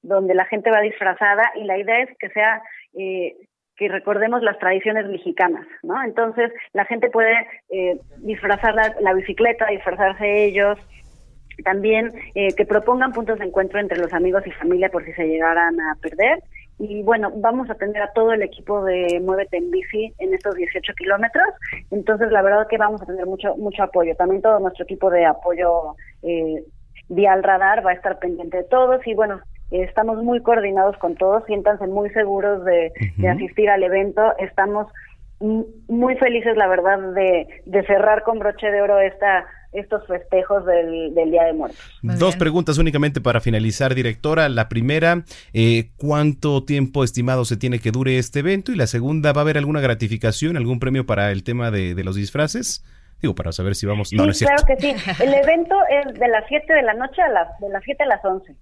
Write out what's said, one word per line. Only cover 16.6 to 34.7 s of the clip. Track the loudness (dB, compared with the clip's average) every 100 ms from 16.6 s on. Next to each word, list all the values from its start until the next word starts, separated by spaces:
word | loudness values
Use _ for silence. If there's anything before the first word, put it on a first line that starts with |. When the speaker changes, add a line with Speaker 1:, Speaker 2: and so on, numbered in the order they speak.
| -20 -12
Speaker 1:
Y | -10 -4
bueno, | 0 0 -2 0
vamos | 0 0 -6
a | -6
tener | -6 -4
a | -2
todo | 2 2
el | 2
equipo | -2 -8 -6 -4
de | 0 0 0 0
Muévete | 0 -2 -2 -4
en | -2
Bici | -4 -4 -6 -6 -6
en | -4
estos | -4 -4 -4
dieciocho | -6 -6 -8 -8
kilómetros. | -2 0 0 0 0 -2 -14 -14 -8
Entonces, | -6 -2 0 2
la | 4
verdad | 4 2 2
que | 0
vamos | 0 -2
a | -8
tener | -8 -6
mucho, | -4 -4 -4
mucho | -6 -4
apoyo. | 0 2 0 0
También | 0 2
todo | 4 2
nuestro | 0 -6
equipo | -10 -2 2
de | 4 4
apoyo, | 2 -2 0 0 0 -2 -12 -20 -12
eh, | -6 -4 -4 -6 -10 -20 -20 -20 -6
Vial | 2 4 4
Radar | 2 2 2 2 0
va |
a | -2
estar | -4 -4
pendiente | -6 -6 -6 -8
de |
todos. | 0 2 4 2 -2
Y |
bueno, | -2 -2 -4 -14 -18 -6
eh, | -4
estamos | -2 -2 -2 -2
muy | -2 0
coordinados | 2 2 2 2 2 0
con | -6 0
todos. | 2 0 0
Siéntanse | -2 0 0 -2
muy | -4 -2
seguros | -2 -2 0 -2 -2 2
de, | 2 0 -4 -6 0
de | 0
Speaker 2:
Ujú. | 0
Speaker 1:
asistir | -4 0 2
al | 2
evento. | 2 0 0 2 2 2
Estamos | -4 -2 0